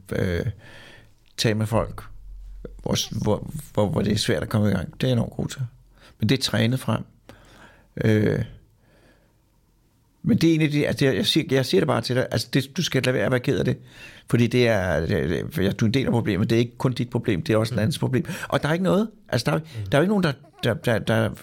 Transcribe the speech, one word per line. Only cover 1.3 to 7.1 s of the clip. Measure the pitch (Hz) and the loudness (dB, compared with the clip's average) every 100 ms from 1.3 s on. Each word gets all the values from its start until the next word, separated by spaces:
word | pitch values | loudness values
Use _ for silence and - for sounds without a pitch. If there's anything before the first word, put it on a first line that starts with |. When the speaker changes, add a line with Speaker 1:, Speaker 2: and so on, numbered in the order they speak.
| - | -4
Speaker 1:
tale | 117 | 0
med | 107 107 | 0 0
folk, | 110 - - - - - - - - - - | 0 -2 -6 -14 -16 -16 -16 -16 -16 -16 -10
hvor, | - 107 - 110 | -4 -4 -4 -4
hvor, | 107 104 - - - | -2 -2 -4 -10 -6
hvor, | - 101 | -2 0
hvor | 78 | 0
det | - | 0
er | 110 | 0
svært | - 80 | 0 -2
at | - | 0
komme | 113 104 | 0 2
i | |
gang. | - - - | 0 -4 -4
Det | |
er | 131 | 0
jeg | |
enormt | 117 - | 0 0
god | - - | -4 -6
til. | - 123 - _ _ - - | -6 -8 -10 _ _ -20 -4
Men | 107 | 0
det | 131 | 0
er | |
trænet | - 104 113 131 | 0 0 0 0
frem. | - 110 - | -2 -4 -4